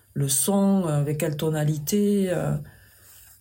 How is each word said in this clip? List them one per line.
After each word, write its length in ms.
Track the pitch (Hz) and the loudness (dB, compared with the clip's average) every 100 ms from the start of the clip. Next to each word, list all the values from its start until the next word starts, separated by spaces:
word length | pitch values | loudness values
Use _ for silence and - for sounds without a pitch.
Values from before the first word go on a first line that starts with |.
| _ | _
le 160 | - 139 | -4 -2
son, 540 | - - 196 196 190 170 | 0 2 2 4 2 2
euh, 140 | 147 | 0
avec 180 | 143 151 | 0 -2
quelle 160 | 165 147 | -2 -2
tonalité. 920 | 160 156 151 151 151 208 202 202 185 | -2 0 0 -2 -2 0 2 2 0
Euh, 260 | 160 151 147 - - - - - - - - | -2 -2 -4 -6 -20 -20 -20 -20 -20 -20 -16